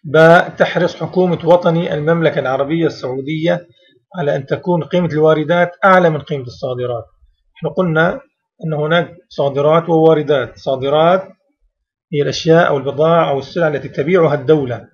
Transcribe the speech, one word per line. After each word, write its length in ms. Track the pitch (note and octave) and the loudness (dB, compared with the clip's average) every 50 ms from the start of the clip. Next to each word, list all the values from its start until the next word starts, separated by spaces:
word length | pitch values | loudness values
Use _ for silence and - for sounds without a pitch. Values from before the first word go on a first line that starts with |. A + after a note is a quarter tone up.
| _ | _
باء، 440 | D3+ C3 D#3 D#3+ E3 E3+ F#3 - - | 2 4 6 8 8 8 6 4 0
تحرص 480 | - - F3 - - E3+ F3 E3+ - | -2 -2 -2 0 0 -2 -2 -2 -4
حكومة 420 | - E3 - - F#3 F3+ F3+ E3 - E3+ | -6 -10 -4 -2 0 0 0 0 -2 2
وطني 500 | D#3+ F3 F3 F3 F3 E3 E3 F3 - - | 2 2 4 4 0 0 0 -2 -4 -6
المملكة 440 | D3+ D3 D#3 E3+ E3+ D#3+ D3 - D#3 | -4 0 0 0 2 0 0 0 0
العربية 480 | C3 B2+ C3 C3+ C#3 C#3 D#3+ E3 E3 | -4 -2 -2 -2 -2 -2 -2 -2 -2
السعودية 800 | D3 - - - C3 B2+ C3+ C3 C#3+ D#3+ D#3 D#3+ E3+ F3 F3 - _ _ _ _ _ _ _ _ _ - F3+ | -2 -4 -6 -10 -8 -8 -8 -8 -8 -6 -4 -2 -2 -2 -2 -6 _ _ _ _ _ _ _ _ _ -10 -6
على 180 | C#3 C#3+ - | -4 -4 -4
أن 100 | C#3+ B2 | -4 -4
تكون 380 | - D#3 - - F3+ F3 E3 C#3+ | -6 -8 -6 -2 -2 -2 -2 -2
قيمة 240 | - - F3+ F3 E3 | -2 -2 -2 -2 -2
الواردات 640 | D#3 D3+ D#3 D#3 D#3 D3+ D3+ C#3+ F3 F3 F3 F3 - _ - | 0 2 2 2 2 2 0 -2 0 0 0 -2 -2 _ 4
أعلى 260 | G3 F#3 F3+ F3 E3 | 4 4 6 4 2
من 100 | D#3 C#3+ | 0 -2
قيمة 240 | - - D3+ C#3 B2+ | -6 -8 -10 -10 -10
الصادرات. 600 | A#2+ - - C#3 C3 B2+ B2 B2 B2 A#2+ A2+ A#2 _ _ _ _ _ _ _ _ _ _ | -12 -12 -10 -8 -8 -6 -6 -6 -6 -6 -8 -10 _ _ _ _ _ _ _ _ _ _
نحن 180 | - D#3+ D#3+ D#3+ | -10 -10 -6 -4
قلنا 460 | F#3 F#3 F3 D#3 D#3 E3 F#3 A#3 C4 _ _ _ _ _ _ _ _ - | -2 -2 0 0 0 0 0 -2 -6 _ _ _ _ _ _ _ _ -8
أن 100 | D#3+ D#3 | -6 -4
هناك 420 | D3 D3+ D#3 E3 F3 D#3 B2+ - - _ _ | -4 -2 0 0 -2 -2 -4 -12 -20 _ _
صادرات 600 | - - D3 C#3+ C3 C#3+ C#3+ D3+ D#3+ E3 E3 E3+ | -6 -4 -4 -2 -2 0 0 2 2 2 0 0
وواردات. 680 | E3 D#3+ D#3+ D#3+ D#3+ D#3 D3+ C3+ D3+ C3+ A#2+ A2+ - - | 0 4 4 4 4 2 0 0 -2 -2 -2 -6 -10 -10
صادرات 640 | - D3+ C3+ B2+ C3 C#3 D3 D3+ D#3+ E3+ F#3 F#3+ F#3+ - _ _ _ _ _ _ _ _ _ _ _ _ _ _ _ _ | -6 -6 -4 -4 -2 0 0 2 4 2 2 0 -2 -10 _ _ _ _ _ _ _ _ _ _ _ _ _ _ _ _
هي 100 | E3 D3 | -4 -4
الأشياء 460 | C#3+ C#3+ C3 - - D#3+ D#3+ E3 F3 - | -4 -4 -4 -4 0 2 4 4 4 2
أو 80 | - | 0
البضائع 540 | C#3 C3 C#3 B2 B2 D#3 E3 E3+ E3+ E3 D#3+ | -2 -4 -6 -2 0 0 2 2 2 2 0
أو 80 | C#3 C3+ | -2 -4
السلع 300 | C3+ - - F3+ E3+ D#3 | -6 -8 -4 -2 -2 -2
التي 200 | D3 C3 - C3+ | -2 -4 -8 -8
تبيعها 460 | - - C3+ D#3 F#3 F3+ E3 D3+ D3 | -6 -6 -2 0 2 2 2 2 0
الدولة 540 | C#3+ B2 C3+ D#3 D3+ C3+ A#2+ A#2 G#2+ - _ | -2 2 2 2 2 0 -4 -8 -10 -12 _